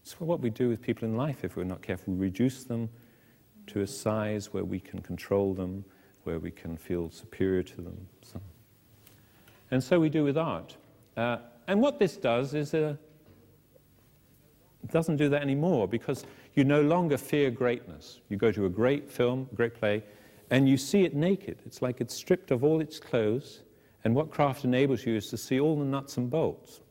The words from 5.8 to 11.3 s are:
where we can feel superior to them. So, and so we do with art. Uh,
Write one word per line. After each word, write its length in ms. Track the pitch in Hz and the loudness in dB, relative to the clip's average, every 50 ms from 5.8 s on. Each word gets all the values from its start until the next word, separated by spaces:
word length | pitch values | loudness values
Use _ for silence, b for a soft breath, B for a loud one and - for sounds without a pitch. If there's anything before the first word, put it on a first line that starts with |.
| 98 b b b b b b b _ | -12 b b b b b b b _
where 160 | - 82 82 | -6 -6 -6
we 120 | 82 87 | -6 -8
can 260 | 87 - - 82 82 | -12 -10 -10 -10 -10
feel 340 | 78 - - 90 87 85 80 | -10 -6 -4 -4 -4 -4 -6
superior 520 | - - - - - - 98 95 92 90 87 | -10 -16 -20 -20 -4 0 0 2 2 0 -2
to 180 | - - - | -4 -10 -14
them. 260 | 87 85 85 90 95 - - _ - | -14 -14 -14 -14 -16 -18 -20 _ -20
So, 180 | - - 92 98 90 - - - _ _ _ _ _ - b b b b b b b b b b b b b b - | -16 -16 -16 -16 -16 -20 -20 -20 _ _ _ _ _ -20 b b b b b b b b b b b b b b -2
and 120 | 127 131 131 | -2 0 2
so 160 | - 185 175 | 4 4 4
we 100 | 160 156 | 4 4
do 140 | 143 160 147 | 2 2 0
with 140 | 143 135 | 2 0
art. 400 | 156 165 156 101 82 82 - - - - - - - - _ _ | 0 -2 -2 -4 -6 -8 -12 -20 -20 -20 -20 -20 -20 -20 _ _
Uh, 220 | 113 117 120 | -4 -2 -2